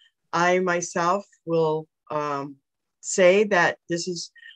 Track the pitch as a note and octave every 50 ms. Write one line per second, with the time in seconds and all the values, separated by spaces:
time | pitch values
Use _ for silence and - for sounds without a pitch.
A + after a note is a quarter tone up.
0 | _ _ _ _ _ - - E3+ F3 F3+ F3+ F#3 F#3 F3+ E3+ F3 F3 - - F3+
1 | E3+ F3 F#3 G3+ G3 _ _ _ - D#3+ E3 E3 D#3+ D#3 D#3 D#3 D#3+ _ _ _
2 | _ - D3+ D3+ D3 D3 C#3+ C#3 C#3 D3 C#3 _ _ _ _ _ _ _ _ _
3 | - - - - F#3 F3+ F#3 G3+ G#3+ G3+ G3+ F3 E3+ D3 - - _ - E3+ E3+
4 | E3+ F#3 F3 E3+ - - _ - - - -